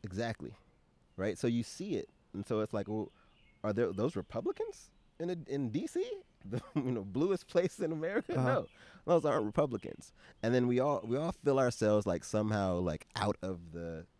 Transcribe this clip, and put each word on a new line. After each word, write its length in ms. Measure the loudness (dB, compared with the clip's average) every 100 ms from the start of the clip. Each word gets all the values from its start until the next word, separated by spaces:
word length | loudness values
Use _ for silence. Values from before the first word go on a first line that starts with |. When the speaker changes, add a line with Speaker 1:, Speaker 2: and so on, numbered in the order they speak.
Speaker 1:
Exactly. 500 | -8 -6 -6 -6 -10 -14 _ _ _ _ _ -4
Right? 200 | -2 0
So 100 | 0
you 160 | 0
see 320 | -2 -8 -4 -4
it. 140 | -4 _ _
And 120 | -10 -2
so 120 | 0
it's 120 | 0
like, 140 | -2 -2
well, 240 | -4 -6 _ -20 _ -20 _
are 100 | -2
there 180 | 0 0
those 220 | 0 -2 -2
Republicans 760 | -6 -4 -4 -4 -6 -8 -18 _ _ _
in 100 | -6
a, 80 | -4 -4
in 220 | -2 -2
D 180 | -2 -4
C? 160 | -4 -4 -6 -12 _
<laughs> 80 | -6
the, 120 | -6 -2 -2
you 160 | 0
know, 120 | -2
bluest 440 | -2 0 2 0 2
place 320 | 2 2 0
in 120 | -4
America? 460 | -2 -2 -2 -2 0
Speaker 2:
Uh-huh. 160 | 2
Speaker 1:
No, 140 | 2 -2 -14 -20 -12 2
those 200 | 4 4
aren't 200 | 2 2
Republicans. 680 | 2 0 0 -6 -12 -16 _ -20 -4
And 100 | 2
then 140 | 4 4
we 120 | 4
all, 220 | 2 0
we 140 | 0 -2
all 140 | -2
feel 280 | 0 2 4
ourselves, 460 | 4 4 4 4 4
like, 180 | -2
somehow, 560 | 0 0 2 2 2 2
like, 280 | 0 -2 -6 -2
out 220 | 0 0
of 300 | -4 -6 -8
the 340 | -10 -8 -8 -12